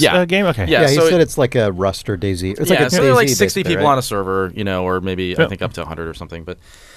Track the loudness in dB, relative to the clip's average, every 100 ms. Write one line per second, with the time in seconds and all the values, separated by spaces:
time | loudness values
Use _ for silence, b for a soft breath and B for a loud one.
0 | 2 2 2 0 0 0 0 2 4 4
1 | 4 4 2 2 0 2 0 0 -2 -2
2 | -6 -4 -2 -4 -4 -4 0 2 2 4
3 | 4 4 4 2 0 0 -2 0 2 2
4 | 0 -4 -2 -2 -2 -4 -4 -2 -2 -2
5 | -2 -4 -2 0 0 -2 -8 -8 -10 -8
6 | -10 -12 -14 -14 -12 -14 b b b